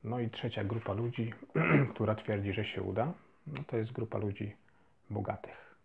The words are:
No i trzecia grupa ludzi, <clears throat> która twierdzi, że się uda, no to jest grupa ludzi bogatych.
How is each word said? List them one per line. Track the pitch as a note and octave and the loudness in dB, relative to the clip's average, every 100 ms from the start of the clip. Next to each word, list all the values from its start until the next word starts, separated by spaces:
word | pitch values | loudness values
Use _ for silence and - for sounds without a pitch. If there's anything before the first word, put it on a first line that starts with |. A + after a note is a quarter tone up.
No | A2+ A#2+ | -4 -2
i | A2+ | -2
trzecia | - B2 G#2+ | -2 -4 -2
grupa | G2+ A2 - | 0 0 0
ludzi, | G2+ A#2+ A#2+ A#2 G#2+ - E3 | 0 0 0 -2 -4 -4 0
<clears throat> | E3 D3+ C3 | 6 6 6
która | - G#2+ G#2+ | 2 2 2
twierdzi, | - G#2+ G2+ | 2 0 2
że | F#2+ G2+ | 0 -2
się | - | -2
uda, | F#2+ G2+ C3 F3 - - - | -2 2 0 -2 -12 -18 -10
no | D3+ C#3+ | -8 -2
to | A#2+ | -2
jest | A2 | -2
grupa | C3 A2 G#2+ | -2 -4 -2
ludzi | G#2 G2 G#2 - - _ - _ _ | -2 -2 -6 -8 -20 _ -20 _ _
bogatych. | G#2+ G2 G#2 - - - - | -4 -2 -4 -6 -14 -20 -20